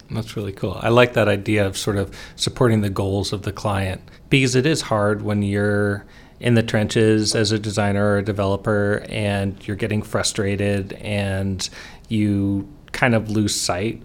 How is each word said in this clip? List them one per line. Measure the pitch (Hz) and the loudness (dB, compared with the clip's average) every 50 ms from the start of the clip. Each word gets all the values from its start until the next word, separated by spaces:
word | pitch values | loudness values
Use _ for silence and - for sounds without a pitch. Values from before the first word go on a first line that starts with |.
| - - - | -14 -8 -8
That's | 113 110 - - | -6 -6 -6 -6
really | 113 101 101 95 | -8 -6 -6 -6
cool. | - 117 101 90 - | -6 -6 -6 -4 -2
I | - 110 | 0 4
like | 117 123 123 123 - | 6 6 6 6 4
that | 117 107 | 2 2
idea | 104 101 101 98 107 107 104 101 | 2 2 0 0 0 2 2 2
of | 95 95 | 0 -2
sort | - - 113 101 | -4 -4 -2 -2
of | 101 95 - - - - - - | -2 -2 -4 -6 -14 -18 -14 -8
supporting | - - - - - 135 117 113 107 | -4 -4 -4 0 2 4 4 4 4
the | 101 101 | 2 0
goals | 95 101 98 95 95 101 95 - 110 | -2 -2 -2 0 0 0 -2 -2 -4
of | 95 | -6
the | 92 104 | -6 -6
client, | 98 - - 104 98 95 98 92 95 - - - - - - - | -6 -4 -2 -2 -2 0 -2 -2 -4 -8 -10 -16 -20 -14 -4 2
because | 143 135 131 123 120 | 2 4 4 4 2
it | 127 123 | 2 2
is | 117 113 - | 2 0 -2
hard | - - 110 104 104 104 107 104 104 | -2 -2 0 2 2 2 0 0 -2
when | 104 104 104 | -2 0 0
you're | 101 98 101 101 104 104 104 104 104 101 101 - - - - - - - - - | 0 0 0 0 2 2 2 2 2 0 -2 -4 -6 -14 -20 -20 -20 -20 -12 -4
in | - 120 120 | 0 2 4
the | 113 117 | 4 4
trenches | 117 - 110 107 - - 120 110 110 110 110 107 107 - | 2 0 0 0 2 2 4 4 6 4 4 2 2 2
as | 117 107 101 | 2 2 2
a | 110 107 | 0 0
designer | 107 110 98 107 104 101 98 101 104 | -2 -2 -2 0 0 0 2 2 2
or | 104 101 | 2 2
a | 101 98 | 2 0
developer | 104 95 104 98 98 98 98 - 113 107 104 101 101 104 - - - | -2 -2 0 0 0 0 0 0 0 0 2 2 2 0 -2 -4 -6
and | - 107 104 101 101 98 98 98 92 - - | -4 -2 -2 0 0 0 -2 -2 -4 -6 -8
you're | - 101 | -8 -6
getting | 101 117 104 107 107 | -4 -2 -2 -2 -2
frustrated | 107 - - 101 92 - - - 101 98 101 98 101 101 101 101 95 95 - | -4 -2 -2 -2 -2 -2 -2 -2 -2 0 0 0 0 0 0 -2 -4 -6 -10
and | - - 107 104 101 101 98 95 95 98 98 95 92 - - - - - - - - - - | -10 -6 -4 -2 -2 -2 -2 -2 -2 -2 -2 -4 -4 -6 -8 -10 -14 -18 -18 -20 -16 -8 -4
you | 113 107 107 104 101 101 98 98 98 98 98 - - - - - | -2 0 2 2 2 2 2 2 0 -2 -4 -6 -12 -20 -18 -10
kind | - - 139 123 113 | -4 0 2 2 2
of | 110 101 107 | 2 0 0
lose | 104 110 104 101 - | 0 0 0 0 0
sight | - - - 90 90 104 117 117 - - | -2 -2 -2 -2 -2 -4 -6 -6 -8 -10